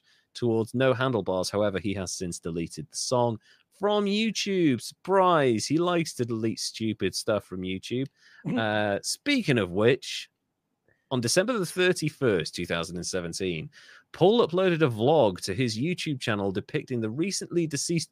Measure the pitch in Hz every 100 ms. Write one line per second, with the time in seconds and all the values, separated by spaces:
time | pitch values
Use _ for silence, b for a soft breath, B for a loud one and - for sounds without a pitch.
0 | - _ _ - 120 113 113 120 131 117
1 | 131 113 92 92 90 101 104 92 98 98
2 | 92 - 90 - 87 85 82 - 76 -
3 | - 123 120 107 b b _ - 202 208
4 | 202 208 226 - 202 190 160 120 - -
5 | - 196 185 165 135 107 - 156 175 175
6 | 160 - 117 113 113 - - - 113 101
7 | 95 - - 104 - 95 92 95 - 123
8 | 135 b b b 160 247 107 107 104 101
9 | - - 294 277 170 120 87 92 113 -
10 | - - - _ _ _ _ _ _ _
11 | - 127 117 185 214 233 165 180 180 175
12 | 151 - 127 90 78 - 85 85 85 87
13 | 87 92 85 85 95 80 73 b b b
14 | _ - 180 233 185 180 190 160 151 107
15 | 123 160 107 90 - 95 123 107 160 175
16 | 165 135 - 104 98 98 - 151 - 120
17 | 110 127 190 - 180 175 156 139 - 170
18 | -